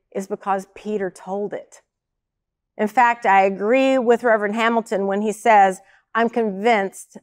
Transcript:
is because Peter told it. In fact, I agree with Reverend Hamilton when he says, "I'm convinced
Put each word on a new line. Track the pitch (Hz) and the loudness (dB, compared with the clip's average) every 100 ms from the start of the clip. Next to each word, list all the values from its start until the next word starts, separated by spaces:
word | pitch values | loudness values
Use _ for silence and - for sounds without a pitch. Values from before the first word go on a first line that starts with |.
| _ | _
is | 196 190 | -12 -8
because | 202 202 196 190 | -8 -4 -6 -6
Peter | - 208 214 190 | -14 -8 -6 -6
told | - - 196 202 | -8 -10 -8 -8
it. | - - - _ _ _ _ _ _ _ _ _ - | -10 -14 -20 _ _ _ _ _ _ _ _ _ -6
In | 208 | -2
fact, | 262 240 233 214 | 2 2 2 2
I | 196 | 4
agree | 196 190 208 262 269 262 | 2 0 0 2 2 2
with | 233 233 | 2 2
Reverend | 233 220 202 220 | 2 0 0 -2
Hamilton | 226 233 220 196 196 | 0 0 -2 -4 -2
when | 196 | -2
he | 214 | -4
says, | 208 233 214 196 185 _ _ _ | -2 2 4 4 0 _ _ _
"I'm | 220 233 | -4 -2
convinced | 233 226 190 220 220 196 - - - | -2 -4 -2 0 0 -2 -8 -20 -20